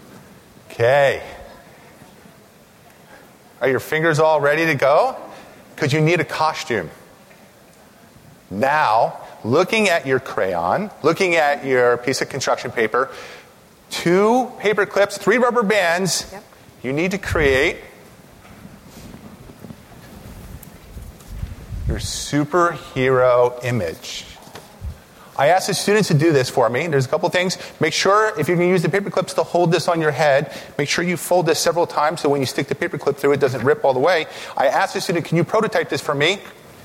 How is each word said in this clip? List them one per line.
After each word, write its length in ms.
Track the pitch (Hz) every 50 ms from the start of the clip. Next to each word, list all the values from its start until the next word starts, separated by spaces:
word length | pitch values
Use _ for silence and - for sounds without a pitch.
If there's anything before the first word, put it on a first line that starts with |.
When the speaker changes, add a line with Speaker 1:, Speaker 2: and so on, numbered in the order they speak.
| - - - - - - - - - - - - - -
Speaker 1:
Okay. 520 | - - 117 117 135 143 143 135 110 78 - - - - - - - - - - - - - - - - - - - - - - - - - - - - - - - - - - - - - - - - - - - - - - - -
Are 60 | - 135
your 120 | 131 120
fingers 400 | - - - 156 160 165 160 143
all 200 | 156 156 156 151
ready 280 | 139 143 147 156 165 165
to 80 | 156
go? 400 | 131 143 131 143 165 220 262 262 - - - - - - - - - - - -
'Cause 160 | - 160 147
you 100 | 123 156
need 180 | 156 156 170 175
a 40 | 151
costume. 680 | - - - 160 156 151 - - - - - 85 76 - - - - - - - - - - - - - - - - - - - - - - - - - - - - - - - -
Now, 680 | 90 98 120 135 147 156 151 120 107 113 127 160 165 - - - - - -
looking 460 | 107 120 156 190 185 - 220 214 190
at 160 | 170 170 127
your 140 | 135 131 127
crayon, 720 | - - - - 104 95 92 85 85 90 101 139 196 208 - -
looking 340 | - 220 165 - 196 185 170
at 300 | 165 151 143 143 139 127
your 320 | 135 131 127 123 120 120 120
piece 240 | - - 131 -
of 80 | - -
construction 400 | - 139 - - 127 - - 127
paper, 380 | 120 - 113 107 - 120 131 135 - - - - - - - - - - - - _ - - -
two 600 | - - - 170 175 190 202 214 233 254 254 - - -
paper 260 | - 202 214 202 202
clips, 320 | 185 - 196 202 202 - -
three 200 | - 190 - 233
rubber 240 | 233 247 226 240 233
bands, 640 | 196 214 208 185 170 165 180 190 180 - - - -
Speaker 2:
Yep. 120 | - 196 - - - - - - - - -
Speaker 1:
you 100 | 120 135
need 160 | 147 170 190
to 60 | 190 196
create 600 | - - - - 151 139 135 131 143 175 226 - - - - - - - - - - - - - - - - - - - - - - - - - - - - - - - - - - - - - - - - - - - - - - - - - - - - - - - - - - - - - - - - - - - - - - - - - - - - - - - - - - -
your 120 | 113 107
superhero 1600 | - - - - - - - 143 147 147 - 180 170 170 165 143 - - - 131 127 131 131 127 127 127 123 123 123 123 - - -
image. 600 | 123 120 120 101 82 80 - - - - - - - - - - - - - - - - - - - - - - - - - - - - -
I 80 | 135 147
asked 180 | 170 185 185 -
the 80 | 196
students 320 | - - - 202 214 196 -
to 80 | 180
do 160 | 139 151 170
this 180 | 156 135 127 -
for 180 | - - 123 113
me. 200 | 120 127 156 180
There's 180 | 151 139 131
a 40 | 123
couple 200 | - 156 180 175
things. 300 | - 180 180 190 180 - - - - -
Make 140 | 151 156 147
sure, 400 | - - 190 196 214 220 220 214 -
if 80 | 147 139
you're 100 | 180 165
gonna 120 | 175 175
use 120 | 185 185
the 80 | 170 170
paper 220 | 151 196 208 -
clips 220 | - - - - -
to 80 | - 165
hold 280 | - - 175 175 165
this 160 | 165 175 - -
on 140 | 175 165
your 80 | 160 151
head, 400 | 143 127 156 151 135 139 147 143 - - - - - -
make 100 | 147 139
sure 140 | - - 170
you 100 | 175 180
fold 300 | 160 - - 180 180 175
this 140 | 165 160 147
several 260 | - 175 165 170 170
times 360 | 151 - - 147 151 170 -
so 80 | - 151
when 120 | 139 143
you 60 | 135 123
stick 200 | - - 147 -
the 80 | -
paper 220 | - 170 170 - -
clip 200 | - - 139 -
through, 160 | - 143 143
it 60 | 135
doesn't 240 | 147 135 123 131 113
rip 220 | 135 151 147 -
all 80 | 143 131
the 60 | 127
way. 260 | 135 165 185 165 156 - - - - - - -
I 100 | 127 139
asked 280 | - 160 190 190 -
the 60 | 202
student, 240 | 175 - 185 170 156
"Can 120 | - - 165
you 60 | 170
prototype 460 | - - - 220 214 - 180 160 -
this 120 | - 143
for 140 | - - 151
me?" 240 | 139 143 165 196 202 - - - - - - - - -